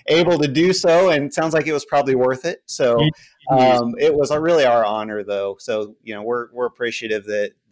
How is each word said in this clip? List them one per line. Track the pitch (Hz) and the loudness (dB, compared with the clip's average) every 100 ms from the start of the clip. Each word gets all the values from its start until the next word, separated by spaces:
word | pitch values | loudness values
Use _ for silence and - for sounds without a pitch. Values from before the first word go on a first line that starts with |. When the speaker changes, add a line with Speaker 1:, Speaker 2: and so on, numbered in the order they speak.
| - | -2
Speaker 1:
able | 165 175 165 | 0 2 0
to | 147 | 0
do | 151 180 | 0 0
so, | 180 175 165 185 | 2 2 4 4
and | 151 | 0
it | 143 | -2
sounds | 165 160 | -4 -2
like | 156 151 | -2 -2
it | |
was | 147 | -4
probably | - 147 135 | -2 0 2
worth | 131 127 127 | 2 2 0
it. | 170 - - | -4 -8 -8
So, | - 131 117 | -2 2 2
Speaker 2:
It, | 156 - _ _ - | 2 -2 _ _ 0
it | 131 | 2
is. | 127 123 | 4 4
Speaker 1:
um, | 120 117 | 0 0
it | 151 | 0
was | 147 139 | 2 0
a, | 151 | 0
really | 160 165 | 2 2
our | 127 117 | 4 2
honor, | 104 107 107 104 | 2 -2 -6 -8
though. | 98 101 98 98 | -6 -4 -4 -8
So, | - 107 104 110 | -6 -6 -6 -12
you | 113 | -14
know, | 104 | -10
we're, | 110 120 117 | -6 -6 -6
we're | 120 120 | -6 -6
appreciative | - 120 - 113 107 | -4 -8 -6 -6 -6
that, | 101 104 104 _ _ | -4 -4 -6 _ _